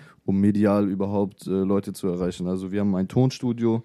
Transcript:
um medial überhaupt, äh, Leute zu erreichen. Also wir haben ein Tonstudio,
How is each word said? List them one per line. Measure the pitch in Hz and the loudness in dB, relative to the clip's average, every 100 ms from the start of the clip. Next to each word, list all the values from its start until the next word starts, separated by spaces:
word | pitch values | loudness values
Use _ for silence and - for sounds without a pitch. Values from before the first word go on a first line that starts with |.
| - _ | -20 _
um | - 98 | -2 2
medial | 101 101 104 104 101 | 2 4 4 4 2
überhaupt, | 95 98 101 98 - - | 0 -2 0 -2 -4 -4
äh, | |
Leute | 95 95 98 101 | 0 0 0 -2
zu | 95 95 | -6 -4
erreichen. | 87 90 87 90 | -2 -2 -4 -4
Also | 92 95 | -4 -4
wir | 101 | -2
haben | 104 | 0
ein | 92 95 | 0 0
Tonstudio, | 123 131 - 123 117 113 113 | 2 0 0 -4 0 0 0